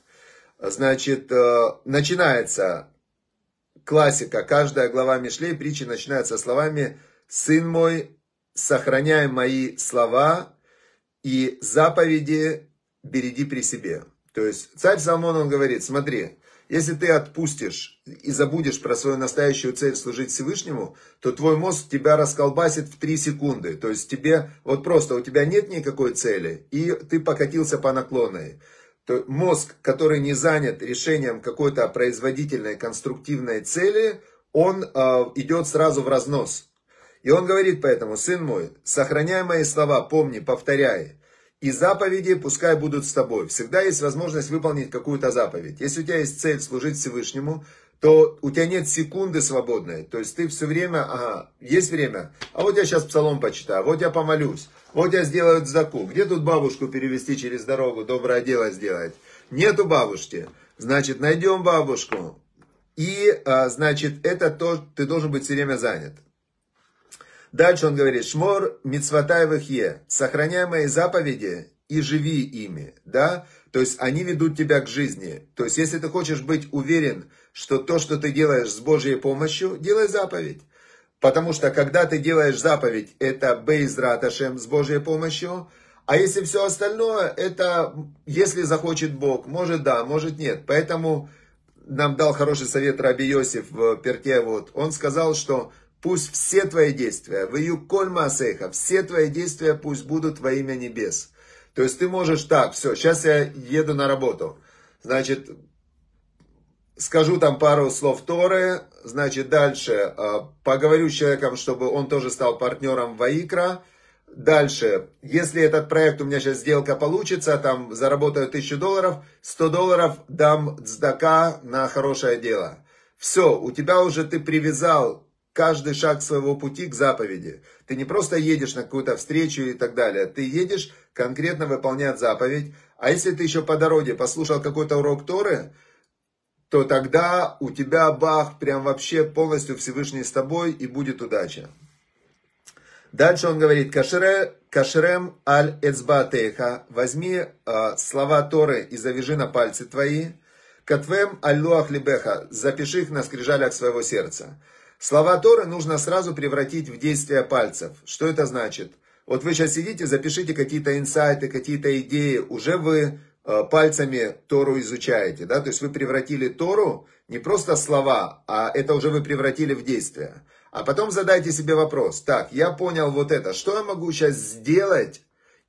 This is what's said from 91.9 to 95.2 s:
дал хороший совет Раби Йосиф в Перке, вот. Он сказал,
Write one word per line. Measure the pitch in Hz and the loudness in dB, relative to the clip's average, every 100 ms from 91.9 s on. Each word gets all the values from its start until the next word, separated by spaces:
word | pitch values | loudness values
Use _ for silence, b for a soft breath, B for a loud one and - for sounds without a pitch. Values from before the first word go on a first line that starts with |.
| 135 147 139 | -2 0 2
дал | 156 | 2
хороший | 147 143 139 127 | 2 0 0 -2
совет | 135 139 135 | 0 0 2
Раби | 131 127 135 | 2 2 2
Йосиф | 139 127 117 - | 0 0 -4 -8
в | 110 113 107 | 0 2 2
Перке, | 123 - 139 127 | -2 -4 2 2
вот. | 113 107 - | 2 -4 -6
Он | 131 156 | -6 -4
сказал, | 147 147 147 | -2 -2 0